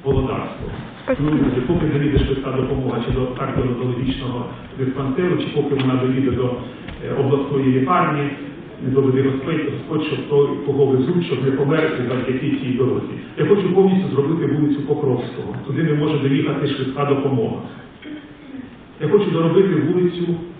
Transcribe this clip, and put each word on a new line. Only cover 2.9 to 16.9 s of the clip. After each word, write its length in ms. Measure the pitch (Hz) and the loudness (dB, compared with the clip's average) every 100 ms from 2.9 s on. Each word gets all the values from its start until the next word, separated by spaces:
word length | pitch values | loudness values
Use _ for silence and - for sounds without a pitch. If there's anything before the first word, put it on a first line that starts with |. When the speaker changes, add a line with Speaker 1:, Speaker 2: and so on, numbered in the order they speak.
| - - | -2 -2
Speaker 1:
чи 60 | |
до 160 | 123 127 | -2 -2
кардіологічного 1200 | - 139 - 123 120 127 120 131 - 123 123 - - - - | -4 -4 -2 -2 -2 -2 -2 -2 -4 -4 -6 -8 -10 -14 -4
диспансеру, 580 | 131 139 131 185 180 147 | -4 -2 -2 0 0 0
чи 100 | - 147 | 0 -2
поки 200 | 139 135 | 0 2
вона 200 | 131 127 | 2 2
доїде 360 | 123 131 131 | 2 2 0
до, 240 | 117 123 - - - - - 120 | 0 -2 -2 -8 -12 -14 -12 -6
е, 80 | - | 0
обласної 600 | - 139 139 139 131 127 | 2 2 2 2 4 4
лікарні, 500 | 131 180 165 147 143 - - - - - | 4 2 2 0 -2 -4 -12 -12 -16 -8
не 60 | 131 | 0
доведе 320 | 135 127 131 | 2 4 4
Господь, 500 | 135 - 175 151 135 | 2 0 -2 -2 -2
Господь, 300 | - - 156 | -6 -4 -2
щоб 260 | - 135 - | -2 -4 0
той, 180 | 143 139 135 - | 2 4 0 -2
кого 200 | 139 135 | 2 4
везуть, 400 | 131 131 175 - | 4 2 2 0
щоб 200 | 123 135 | 0 0
не 60 | |
помер 400 | 135 139 156 156 - 123 | 2 2 2 2 0 -2
завдяки 480 | 127 120 131 143 131 | -2 -2 -2 0 -2
цій 140 | 127 117 | -2 0
дорозі. 360 | 127 - - - - - | 2 0 -4 -10 -12 -2
Я 80 | 156 | 4
хочу 280 | 202 180 | 4 4
повністю 420 | 180 190 185 143 139 | 4 6 4 2 0
зробити 380 | 139 165 127 | 0 0 0
вулицю 280 | 143 147 143 | 2 2 0
Покровського. 720 | - 147 131 123 - - - - - | 0 0 0 0 -2 -8 -8 -8 -4
Туди 160 | 127 | -2
не 100 | 160 | 0
може 240 | 147 151 143 | 2 2 2
доїхати 500 | 135 151 147 135 143 | 2 2 0 0 -2
швидка 380 | - 131 | -2 -4